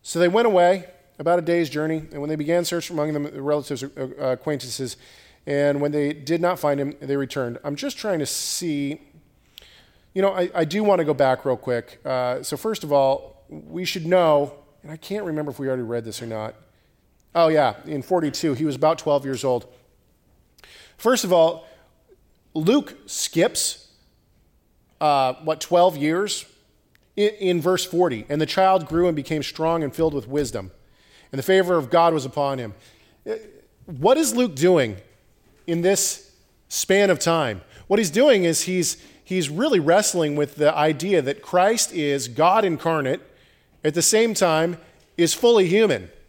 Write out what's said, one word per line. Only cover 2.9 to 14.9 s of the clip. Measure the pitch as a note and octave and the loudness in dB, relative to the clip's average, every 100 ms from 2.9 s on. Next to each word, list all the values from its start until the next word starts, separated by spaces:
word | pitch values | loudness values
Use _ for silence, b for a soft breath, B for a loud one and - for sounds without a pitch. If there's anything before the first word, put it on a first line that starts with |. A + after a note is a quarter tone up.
among | E3 D3+ | -4 -4
them, | D3+ | -4
the | D3 - | -6 -6
relatives, | C#3 D3 C3+ C3 | -2 -2 -4 -8
uh, | C#3 C#3+ C3 C#3 | -8 -10 -10 -6
acquaintances, | C3+ B2+ - C#3+ B2+ A2+ B2+ - b b b b - | -4 -4 -4 -6 -8 -10 -10 -10 b b b b -4
and | C#3+ C#3+ C#3+ | 0 0 0
when | D3 | -2
they | D3 C#3+ | -2 -2
did | D3+ C3+ E3 | -4 -4 0
not | F3 F3+ | 0 0
find | D3+ C#3 | -2 -2
him, | C#3 D3 | -4 -8
they | C#3 C#3 | -6 -4
returned. | C3 D3 A#2+ A#2+ | -4 -6 -6 -6
I'm | D3 C#3+ | -10 -8
just | C#4 - | -8 -8
trying | G#3+ E3+ | -4 -4
to | C#3 | -4
see, | - - - F3 D3 C#3 D#3 _ D#3 _ _ b b b b b b b | -6 -6 -6 -4 -4 -6 -8 _ _ _ _ b b b b b b b
you | F#3+ | 0
know, | G3 | 0
I, | F#3 F3+ | 0 -2
I | F3+ | -2
do | D#3+ G3 | -2 0
want | G#3 F#3 | 2 2
to | |
go | D#3 | 2
back | C#3 C3+ B2+ | 2 2 2
real | C3+ B2 | -2 -4
quick. | - A#2+ - - | -2 -4 -6 -14
Uh, | C#3 C3 B2 C3 | -6 -4 -2 -4
so | B2+ D3 | -8 -6
first | A3 G#3 | -6 -6
of | D3+ | 0
all, | C#3+ C3+ C#3 - - _ | 2 2 0 -6 -20 _
we | - - E3 | -20 -14 -8
should | F3 G3 D#3+ | -6 -6 2
know, | F3+ E3 D3 C#3 - _ _ | 4 6 4 2 -8 _ _
and | D3+ | -18